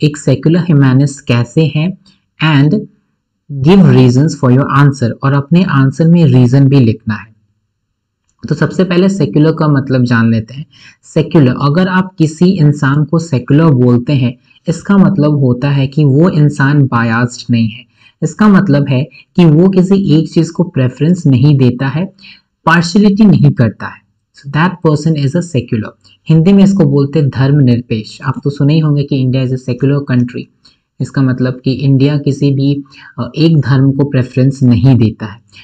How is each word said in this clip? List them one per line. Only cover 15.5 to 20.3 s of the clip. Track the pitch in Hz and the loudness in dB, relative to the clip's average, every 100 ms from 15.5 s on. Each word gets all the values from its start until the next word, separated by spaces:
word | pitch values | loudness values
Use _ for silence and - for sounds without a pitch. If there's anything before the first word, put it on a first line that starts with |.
| 123 143 | -2 -2
है | 139 135 | -2 -2
कि | 156 | 0
वो | 143 139 180 | 0 2 2
इंसान | 156 147 147 139 147 | 2 0 0 0 0
बायस्ड | 127 120 117 113 123 - - | 0 -2 -2 -2 -4 -6 -4
नहीं | 120 113 | -2 -2
है। | 110 - _ _ _ | -6 -20 _ _ _
इसका | 156 - 214 | -8 0 2
मतलब | 190 - 143 135 | 2 2 0 0
है | 127 127 - _ - | -2 -4 -12 _ 2
कि | |
वो | 165 151 190 | 4 4 2
किसी | 185 175 196 147 156 | 2 0 0 2 0
एक | 151 | 0